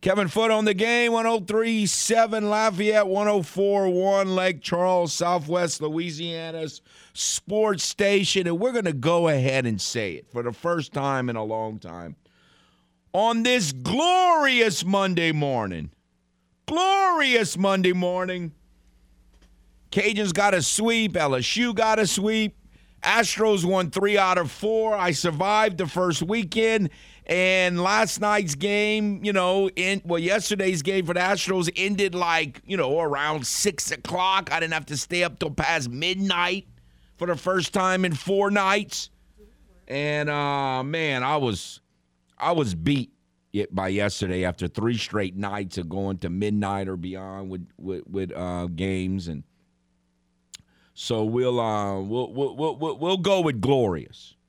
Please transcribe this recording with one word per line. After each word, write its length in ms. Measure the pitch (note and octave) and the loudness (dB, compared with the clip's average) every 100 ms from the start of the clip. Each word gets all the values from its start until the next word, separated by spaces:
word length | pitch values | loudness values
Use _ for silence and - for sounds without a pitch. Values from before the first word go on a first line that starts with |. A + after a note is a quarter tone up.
Kevin 260 | - F#3+ F#3+ | 2 2 2
Foote 240 | G3+ A3+ | 2 2
on 140 | A3 G#3+ | 4 2
the 80 | |
game, 400 | F#3+ A3+ A#3+ A#3+ | 2 2 2 2
one 120 | A3+ A3+ | 2 2
oh 140 | A3+ | 0
three 460 | F3 G#3+ A3+ A3+ G3+ | 0 -2 0 0 0
seven 640 | - - A3+ A3 A3 G#3 | 0 0 2 4 2 0
Lafayette, 580 | G#3 A3 F3+ G#3 G#3+ G3+ | 2 2 0 2 4 4
one 220 | F#3+ G#3 | 2 2
oh 120 | G#3 | 2
four 460 | D#3+ F3 G3 G3+ G3 | 0 -2 2 2 2
one 480 | F3+ F#3+ G3 F#3+ F#3 | 2 2 2 2 2
Lake 260 | F#3 E3 | 0 -2
Charles, 520 | - F3 F3+ F#3 E3+ | -4 0 2 2 0
Southwest 680 | - E3+ F3+ D3 F3 F3 - | 0 0 0 0 -2 0 -2
Louisiana's 1000 | D3+ D#3 F3 D3+ E3+ E3 E3 D#3+ D#3+ - _ - - | -4 -4 -6 -6 -8 -8 -8 -8 -8 -10 _ -20 -20
sports 720 | - - - - G#3 G#3+ G3 - | -8 -4 -4 -2 0 2 2 -2
station. 600 | - G3+ G3+ G3 G3 F3 | 0 2 4 2 0 -2
And 140 | E3+ | -2
we're 140 | A#3 | 0
gonna 180 | A#3+ F#3+ | 0 -2
go 380 | C#3+ C3 E3+ E3+ | 0 2 2 4
ahead 360 | C#3+ C3 C3+ B2 | 2 2 0 0
and 140 | G#2 | -2
say 360 | - A#2+ G#2 D#2 | -4 -4 -6 -8
it 140 | - | -10
for 140 | A#2+ | -6
the 80 | A#2+ | -6
first 400 | G#2+ E3+ E3+ C#3+ | -4 -2 -2 -4
time 380 | - C#3 C3+ B2 | -4 -2 0 -2
in 80 | A2+ | -4
a 60 | G#2+ | -4
long 340 | A2 A2 A2 | -4 -6 -8
time. 380 | - E2+ E2+ - _ _ _ _ _ _ _ _ _ | -12 -14 -14 -16 _ _ _ _ _ _ _ _ _
On 300 | F3+ A3 A#3 | 0 2 2
this 280 | A#3 B3 E3+ | 2 2 2
glorious 1120 | C3 B2 G#3+ E4+ F#4 F#4 E4 C#4 B3+ A3 F3 | -4 -4 0 2 4 6 6 4 4 4 2
Monday 480 | E3+ G3 F#3+ F3 E3 | 0 0 2 2 2
morning, 580 | D#3 C#3+ B2+ G#2 E2+ D2 _ _ _ _ _ _ _ - | 0 0 0 -2 -4 -8 _ _ _ _ _ _ _ -6
glorious 920 | D#4 F#4+ G4 F#4+ E4+ C#4 A#3+ G#3 - | 0 2 4 4 2 4 2 2 0
Monday 360 | G3 F#3+ F#3 | 2 2 2
morning, 580 | F3+ F3+ F3+ F#3 F3+ E3+ - _ _ _ _ _ _ _ _ _ _ _ _ _ | 2 0 -2 -4 -6 -8 -12 _ _ _ _ _ _ _ _ _ _ _ _ _
Cajuns 440 | - G3+ G#3 G#3 | 0 2 2 0
got 200 | E3 G3+ | 2 4
a 80 | F#3 | 4
sweep, 540 | C#3 - A3 A3+ A3 E3 | 0 0 2 2 0 0
L 180 | D3+ | 0
S 220 | C3 B2 - | 0 -2 0
U 180 | A#3+ | 0
got 240 | G3+ A3 A3 | 2 2 2
a 80 | G#3 | 2
sweep, 520 | - G3+ A3 G#3+ - - - _ - | 0 0 2 0 -4 -20 -20 _ -6
Astros 600 | - G#3+ A#3 - A3 G3+ | 0 2 2 2 2 2
won 260 | F3 F#3+ F3 | 2 0 0
three 280 | F#3+ G3+ G3+ | 0 2 4
out 200 | F#3+ F#3 | 4 2
of 140 | D#3 | 0
four. 460 | - G#3 A3 A3 G#3 | -4 -2 0 0 0
I 140 | F3+ | 0
survived 680 | C#3+ F3 D3+ F#3+ G#3+ A3 E3+ | 0 -2 -2 2 4 2 0
the 100 | F3+ | -4
first 340 | F3 F3+ D#3+ | 0 0 0
weekend. 680 | E3+ A3+ F#3 - A3 A3 F3+ - - - - | -2 -2 -2 0 2 2 0 -4 -20 -20 -8
And 560 | F3+ F#3 F#3 F3+ F3 | 0 2 4 2 2
last 380 | F3+ G#3+ A3 - | 2 2 2 0
night's 340 | G#3 G#3 F#3 | 2 2 0
game, 680 | C#3 F#3+ G#3 G#3 G#3+ G#3 G3 | -4 -2 0 0 0 -2 -2
you 80 | G3+ | -2
know, 380 | G3 F3+ F#3+ G3 F3 | 0 2 2 0 0
in, 240 | F#3 G3 | -2 -2
well, 160 | E3+ E3+ | -2 -2
yesterday's 600 | E3+ G#3 - G#3 F#3+ F#3 | 2 0 0 0 0 0
game 240 | D3 F#3+ E3+ | -2 -2 0
for 80 | |
the 80 | F3 | 0
Astros 500 | F3+ G3 - F#3+ F3 E3 | 0 0 0 0 -2 -2
ended, 360 | F#3+ G3+ G3 | -2 0 0
like, 480 | F3+ F3 E3 D#3 - - | 0 0 0 0 -6 -6
you 100 | F#3+ | -2
know, 240 | C3+ D3+ | 0 2
around 480 | E3 C#3+ D3 D#3 B2 | 0 0 0 -2 -4
six 440 | - G3+ E3 - | -2 -2 -2 -6
o'clock. 600 | D#3 - E3+ F#3 F#3+ - | -6 -6 -2 0 0 0
I 80 | E3+ | -2
didn't 140 | E3 | 0
have 140 | D#3+ C#3+ | -4 -4
to 100 | D3 | -8
stay 260 | - F3 | -4 0
up 160 | F3 - | 0 0
till 100 | E3 | -6
past 400 | C3+ D3 E3 B2 | -2 0 0 -2
midnight 800 | B2 E3 F#3+ G3 F3+ - F#3+ - - - _ _ _ | -4 -4 -2 0 0 0 -2 -8 -20 -20 _ _ _
for 100 | F3 | -4
the 120 | E3 | -2
first 360 | - F#3 D#3 | 0 -2 0
time 300 | G3+ F#3 F#3 | 0 2 2
in 100 | F#3 | 0
four 380 | D3+ - G3 G3+ | -2 -2 0 2
nights. 580 | G3+ F#3+ G3+ G#3 - - _ _ _ - _ _ _ - | 2 2 2 0 -10 -12 _ _ _ -20 _ _ _ -8
And, 420 | C3+ D3 D3 D3 | -4 -2 -2 0
uh, 540 | D3 C#3+ C#3+ C#3 C3 | 0 0 0 0 -2
man, 400 | C3+ E3 D#3+ C3 | -2 -2 -2 0
I 140 | B2+ D3+ | 0 0
was, 420 | C3 G2 - - _ _ _ _ _ _ | 0 -2 -6 -16 _ _ _ _ _ _
I 140 | D3 | 0
was 240 | F3 C3 F2+ | 2 0 0
beat 380 | D#2+ C#3+ A#2+ _ _ _ _ | 0 0 -2 _ _ _ _
yet 200 | G2+ G2+ | -4 -4
by 140 | F#2 F#2+ | -2 -2
yesterday 560 | G2 G2+ - G2 F2+ | 0 0 -2 -2 0
after 240 | F2+ E2+ F2 | -2 -2 -6
three 300 | - A2 A#2+ | -2 -2 -2
straight 400 | - G#2 G2 F#2 | -2 -2 -4 -4
nights 400 | G2+ G2+ G2 F#2+ | -6 -6 -6 -8
of 100 | E2 | -6
going 300 | F#2 G2 F#2+ | -4 -4 -4
to 120 | F2 | -4
midnight 600 | F2 G#2 G#2 G2+ G2 F#2+ | -2 0 0 0 -2 -4
or 80 | F#2 | -6
beyond 520 | F2 F#2 F#2+ F#2+ F#2+ | -6 -8 -10 -12 -10
with, 200 | F#2 F2 - | -10 -12 -14
with, 280 | F2+ F#2 - | -8 -8 -6
with, 280 | F#2+ F#2 | -6 -6
uh, 320 | - F2+ F2+ F2 | -6 -6 -4 -6
games. 640 | E2 F#2+ F#2 F#2 F#2+ E2+ | -4 -2 -2 -2 -4 -4
And 160 | D2+ - _ _ _ _ _ _ _ _ _ _ - _ _ _ | -10 -12 _ _ _ _ _ _ _ _ _ _ -20 _ _ _
so 300 | - - A2+ | -14 -4 -2
we'll, 340 | A2 A#2+ B2+ B2 | 0 2 2 2
uh, 440 | A2+ G#2+ G2+ G2 | 0 0 -2 -4
we'll, 320 | F#2+ A2+ B2+ | -4 -4 -4
we'll, 240 | A#2 C#3 A#2+ | -4 -4 -2
we'll, 180 | D#3 B2+ | -4 -4
we'll, 220 | D#3 C3 | -6 -4
we'll 200 | E3 F#3+ | -2 0
go 220 | F3 G3 | 2 2
with 220 | E3 B2 | 2 0
glorious. 760 | G2+ C3+ A2+ E2 A#1+ - - _ | 2 4 2 0 -8 -20 -20 _